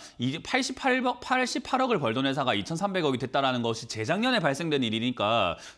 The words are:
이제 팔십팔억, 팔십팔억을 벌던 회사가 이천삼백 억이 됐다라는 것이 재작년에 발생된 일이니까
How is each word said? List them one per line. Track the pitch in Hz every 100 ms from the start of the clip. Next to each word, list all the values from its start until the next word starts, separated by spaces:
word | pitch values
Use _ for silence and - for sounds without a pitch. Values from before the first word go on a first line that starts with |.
| - -
이제 | 123 156
팔십팔억, | - 262 262 262 269 254 247 240
팔십팔억을 | - 254 247 294 - 254 262 208
벌던 | 120 113 135
회사가 | 135 127
이천삼백 | 104 98 165 202 185
억이 | 151 127
됐다라는 | 123 143 135 123
것이 | 117 113 120
재작년에 | 110 110 185 247 240
발생된 | 156 135 165 143
일이니까 | 117 113 120 120 104 117 90 80 -